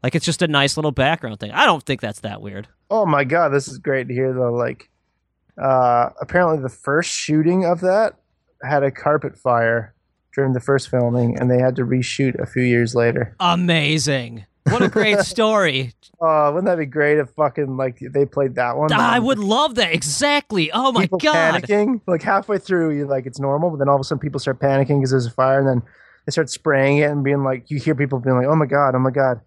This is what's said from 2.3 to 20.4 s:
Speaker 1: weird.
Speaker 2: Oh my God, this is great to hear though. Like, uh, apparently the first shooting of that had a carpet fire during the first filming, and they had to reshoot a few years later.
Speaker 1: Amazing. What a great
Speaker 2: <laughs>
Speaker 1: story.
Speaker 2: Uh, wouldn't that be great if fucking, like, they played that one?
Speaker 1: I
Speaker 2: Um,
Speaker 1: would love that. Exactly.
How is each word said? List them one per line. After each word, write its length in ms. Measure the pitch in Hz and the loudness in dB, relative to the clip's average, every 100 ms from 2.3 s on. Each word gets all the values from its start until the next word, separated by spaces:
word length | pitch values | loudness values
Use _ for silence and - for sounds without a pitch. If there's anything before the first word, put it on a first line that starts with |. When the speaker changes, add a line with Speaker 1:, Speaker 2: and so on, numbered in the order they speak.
| 104 | -12
Speaker 1:
weird. 260 | 104 98 104 _ _ | -14 -14 -16 _ _
Speaker 2:
Oh 160 | 220 196 | 0 2
my 180 | 147 | 2
God, 260 | 135 165 160 | 2 0 2
this 120 | 139 135 | 0 -4
is 120 | 131 | -12
great 300 | - 135 127 | -4 -4 -4
to 60 | |
hear 200 | 123 131 | -2 -2
though. 180 | 127 123 | 0 -2
Like, 380 | 120 120 - _ _ _ _ _ _ _ - | -2 -4 -6 _ _ _ _ _ _ _ -6
uh, 540 | 135 131 127 120 120 - | 0 2 4 2 0 -4
apparently 380 | 135 175 175 160 | -4 0 2 0
the 100 | 131 | -4
first 420 | - - 147 175 | -8 -2 -2 -2
shooting 540 | - - 151 156 180 | -6 -2 0 2 2
of 160 | 175 175 | 0 0
that 360 | 180 196 226 - _ _ _ _ | 0 0 0 -4 _ _ _ _
had 200 | 127 147 | -2 0
a 80 | 139 | 0
carpet 480 | 131 - 151 139 - | -2 -2 -2 -4 -6
fire 560 | 131 120 117 117 113 _ _ _ _ | 0 0 2 -2 -4 _ _ _ _
during 180 | - 135 | -4 -2
the 80 | 127 | -2
first 280 | - 139 - | 0 -2 0
filming, 480 | 127 120 120 120 - | 0 0 0 0 0
and 100 | 123 | 0
they 100 | 123 | 2
had 160 | 127 127 | 2 0
to 80 | 123 | -2
reshoot 520 | 127 123 - 135 120 | -2 -2 -2 -2 -2
a 40 | 127 | -6
few 180 | - | -2
years 300 | 127 120 117 120 | 2 2 2 2
later. 400 | 117 123 117 - | 0 0 -4 -2
Speaker 1:
Amazing. 1040 | 180 175 175 165 147 156 147 139 117 117 101 _ | 0 0 2 2 2 0 0 -4 -4 -14 -18 _
What 180 | - 233 | -2 2
a 60 | 196 | 2
great 320 | 220 214 202 | 2 2 2
Speaker 2:
<laughs> 0 | |
Speaker 1:
story. 720 | 190 - 220 214 180 131 131 - _ _ | 0 0 2 2 2 0 -4 -10 _ _
Speaker 2:
Uh, 300 | 165 156 147 | 0 2 2
wouldn't 120 | 151 185 | 2 0
that 120 | 175 | -2
be 80 | 147 | -2
great 320 | 147 147 151 | 0 2 2
if 120 | 139 | 0
fucking, 460 | - 147 143 139 131 | -2 -2 -2 -6 -4
like, 220 | 135 123 | -6 -6
they 240 | 131 143 143 | -6 -2 -2
played 300 | - 135 131 | 0 -2 -2
that 200 | 123 123 | -2 0
one? 160 | 151 | 0
Speaker 1:
I 260 | 214 240 233 | 2 2 2
Speaker 2:
Um, 60 | 240 | 0
Speaker 1:
would 120 | 254 | -2
love 380 | 202 226 302 233 | 0 0 0 0
that. 180 | 190 | 0
Exactly. 760 | 165 151 143 285 294 | 0 -2 -2 0 0